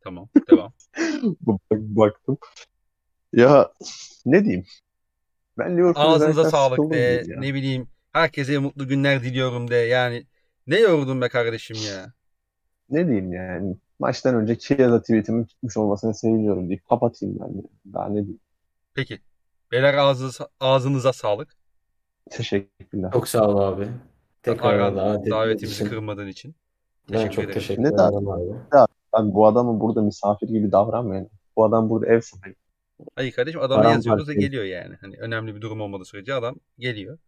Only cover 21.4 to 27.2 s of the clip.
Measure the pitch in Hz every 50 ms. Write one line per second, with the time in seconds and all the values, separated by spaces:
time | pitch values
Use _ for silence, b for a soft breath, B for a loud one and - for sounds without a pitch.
21.4 | - _ _ _ _ _ _ _ _ _ _ _ _ _ _ _ _ - - -
22.4 | 117 - - 101 98 _ _ _ - _ - 104 92 92 92 123 117 - - 120
23.4 | 110 104 101 101 98 98 92 95 101 110 123 127 - _ _ _ _ _ _ _
24.4 | _ 120 117 113 - 123 110 104 98 101 95 98 95 104 104 101 98 107 110 110
25.4 | 110 113 110 104 - 113 107 - 110 104 117 110 110 107 104 98 101 98 92 -
26.4 | - 131 160 _ _ _ _ _ _ _ _ _ _ - 101 110